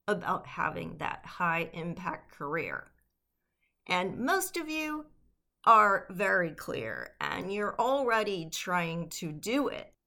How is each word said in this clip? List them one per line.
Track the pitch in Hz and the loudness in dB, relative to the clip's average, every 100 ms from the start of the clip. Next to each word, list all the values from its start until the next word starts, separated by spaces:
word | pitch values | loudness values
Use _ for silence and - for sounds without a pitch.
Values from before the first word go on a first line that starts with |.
| - | -2
about | 185 - 185 - | 0 0 -2 -4
having | - 160 170 - - | -2 -2 -2 -8 -6
that | - - - | -6 -6 -10
high | - 175 165 170 | -2 0 2 -2
impact | 170 170 170 175 160 - | -6 -6 -6 -6 -8 -10
career. | - 147 160 95 67 - _ _ _ _ _ _ _ _ _ | -10 -4 -2 -2 -6 -10 _ _ _ _ _ _ _ _ _
And | - 180 185 - | -2 0 0 -2
most | 262 381 370 349 | 0 2 0 -4
of | 311 | -4
you | 311 311 302 302 _ _ _ _ _ | -4 -2 -4 -8 _ _ _ _ _
are | 214 220 208 196 - | 8 8 8 4 0
very | 185 196 190 170 | 0 2 4 2
clear, | - - - 110 67 - - | -4 -6 -6 -6 -8 -10 -4
and | 73 - 185 | -4 -2 -4
you're | 202 208 - | -2 -2 2
already | 240 277 247 226 208 185 160 | 2 4 4 2 2 -2 -4
trying | - - 180 165 165 160 | -6 0 0 0 -2 -6
to | - 165 | -6 -8
do | 151 208 269 262 | -6 -2 0 0
it, | - - _ | -4 -10 _